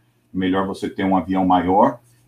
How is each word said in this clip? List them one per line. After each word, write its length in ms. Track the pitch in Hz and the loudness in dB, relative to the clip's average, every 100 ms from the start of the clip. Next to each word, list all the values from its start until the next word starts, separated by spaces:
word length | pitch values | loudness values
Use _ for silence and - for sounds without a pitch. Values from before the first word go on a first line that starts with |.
| _ _ _ | _ _ _
Melhor 360 | 92 92 95 95 | -4 0 0 -2
você 200 | 92 95 | -6 -8
ter 160 | - | -4
um 140 | 95 95 | 0 0
avião 260 | 87 95 92 | 0 -2 2
maior. 520 | 90 87 98 - - _ _ | 2 2 2 2 0 _ _